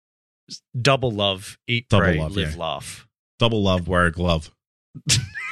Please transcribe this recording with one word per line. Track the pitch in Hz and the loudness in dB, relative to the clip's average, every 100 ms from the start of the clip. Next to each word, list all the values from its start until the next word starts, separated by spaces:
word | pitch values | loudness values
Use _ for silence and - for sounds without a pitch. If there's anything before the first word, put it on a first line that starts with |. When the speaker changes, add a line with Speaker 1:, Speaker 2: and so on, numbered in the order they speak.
| _ _ _ _ - - _ 127 | _ _ _ _ -20 -20 _ -2
Speaker 1:
Double | 123 135 123 | 2 2 2
love, | 104 101 95 101 - - | 0 -2 -2 -8 -14 -4
eat, | 120 - | -4 2
Speaker 2:
Double | 101 | 4
Speaker 1:
pray, | 98 90 | 4 2
Speaker 2:
love, | 78 | -2
Speaker 1:
live, | 98 78 | -2 -4
Speaker 2:
yeah. | 78 | -4
Speaker 1:
laugh. | 80 71 - - - _ _ - | -6 -6 -10 -16 -20 _ _ 0
Speaker 2:
Double | 117 110 | 2 2
love, | 98 92 87 | 2 2 2
wear | 90 87 | 2 2
a | |
glove. | 80 90 82 76 _ _ _ _ 135 - | 2 0 0 -2 _ _ _ _ -10 0
Speaker 1:
<laughs> | - 784 880 1047 | 0 0 -10 -10